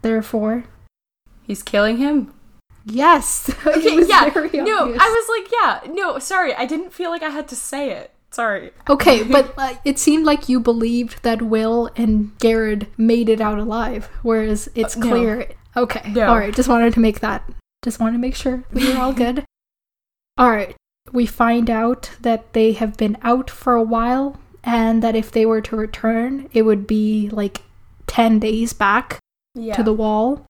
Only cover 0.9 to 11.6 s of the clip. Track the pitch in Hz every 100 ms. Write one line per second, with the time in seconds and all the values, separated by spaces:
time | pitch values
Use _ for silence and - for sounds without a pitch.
0.9 | _ _ _ _ - - 202 - 202 214
1.9 | 233 277 294 214 - - - _ - 214
2.9 | 226 311 311 - - - - 311 311 370
3.9 | 311 339 381 294 330 302 294 381 415 254
4.9 | 233 466 466 440 453 381 466 339 196 -
5.9 | 339 370 269 - 381 330 - 254 311 359
6.9 | - 349 339 311 294 294 247 - 277 277
7.9 | 185 - _ _ - 233 196 - - -
8.9 | 277 - 233 226 277 269 - 269 247 285
9.9 | 277 - 311 311 294 - 254 233 233 226
10.9 | 240 233 - 240 226 226 220